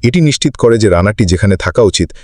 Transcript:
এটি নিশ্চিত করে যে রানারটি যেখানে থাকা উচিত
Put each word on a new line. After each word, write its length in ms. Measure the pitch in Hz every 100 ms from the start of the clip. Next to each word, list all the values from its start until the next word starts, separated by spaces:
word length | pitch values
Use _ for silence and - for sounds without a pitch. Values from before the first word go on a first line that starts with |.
এটি 160 | 117 170
নিশ্চিত 320 | 156 139 151 -
করে 200 | 120 117
যে 100 | 107
রানারটি 340 | 87 95 104 95
যেখানে 300 | 90 101 92
থাকা 240 | - 87
উচিত 240 | 107 - 85 -